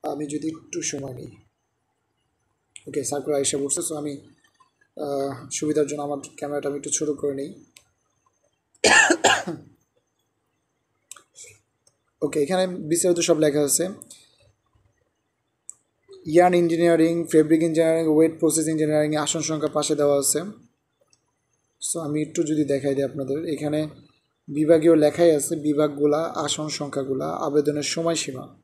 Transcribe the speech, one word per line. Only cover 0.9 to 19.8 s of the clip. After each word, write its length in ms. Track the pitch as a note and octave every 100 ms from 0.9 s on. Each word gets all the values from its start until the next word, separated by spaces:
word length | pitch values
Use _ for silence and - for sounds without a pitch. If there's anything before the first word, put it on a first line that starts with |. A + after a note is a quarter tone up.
| C#3+ C#3
নিই, 160 | A#2+ - - _ _ _ _ _ _ _ _ _ _ _ _ _ - -
ওকে, 180 | C#3+
সার্কুলার 360 | B2+ D3 C3+ C#3+
এসে 160 | C3+ C#3+
পড়ছে। 240 | C#3 F3
So 140 | E3+
আমি, 180 | D3+ D3 C#3 - _ _ _ _ _ _ -
আহ, 520 | D3 C#3 C#3 B2+ C3
সুবিধার 360 | - D3+ D3+ C#3+
জন্য 160 | D3
আমার 160 | C#3+ C#3 C3+ -
ক্যামেরাটা 320 | D3 D3 C#3+
আমি 80 | C#3+
একটু 140 | C#3+
ছোট 180 | - D3+
করে 240 | C#3 C#3+
নিই। 300 | C3+ D3 G3+ _ - _ _ _ _ _ _ _ _ _ _ - - - E4 - - - D#3+ - _ _ _ _ _ _ _ _ _ _ _ _ _ _ - _ - - _ _ _ _ _ _ _
ওকে, 200 | D3+ D#3
এখানে 240 | C#3+ F#3 F#3
বিস্তারিত 540 | F3+ D3+ E3 F#3 E3+
সব 180 | E3 D#3
লেখা 240 | D3+ C#3+
আছে। 220 | C#3+ - F3+ G#3+ - - _ _ _ _ _ _ _ _ _ _ _ _ _ _ - _ _ _ _ - -
ইয়ার্ন 280 | D#3+ F3+
ইঞ্জিনিয়ারিং, 720 | F3 E3+ E3 E3+ E3 E3 E3+ E3
ফেব্রিক 300 | D#3 D3+ D#3+
ইঞ্জিনিয়ারিং, 440 | E3 D#3 D#3+ E3 D#3+
ওয়েট 260 | D3+ D#3+ D#3+
প্রসেস 260 | D#3+ D#3 D#3
ইঞ্জিনিয়ারিং, 480 | D#3 D3+ D3+ D3+ D3+
আসন 240 | D3 E3
সংখ্যা 280 | D3+ D#3 D3
পাশে 260 | D3+